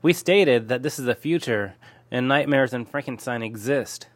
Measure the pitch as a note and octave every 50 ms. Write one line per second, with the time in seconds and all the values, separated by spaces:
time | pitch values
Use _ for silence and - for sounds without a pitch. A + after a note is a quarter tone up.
0 | - D#3+ F3 - - - F3+ G3+ G3 D3+ B2 A#2 A2+ A2 B2+ B2 B2+ - - -
1 | C3+ B2 A#2 - - D3 E3 E3+ - - A#2 G#2+ G2+ G2 G2 _ - - - -
2 | _ _ - B2 B2 C3 C#3 D3 C#3+ C3+ C#3+ C3+ C3+ B2 B2+ B2 A#2 - - C#3+
3 | C3+ - B2+ A2 - C3 A#2+ A#2 A2+ A2+ A#2 G#2+ G2+ B2 C#3 C#3 A2 - - -
4 | - - _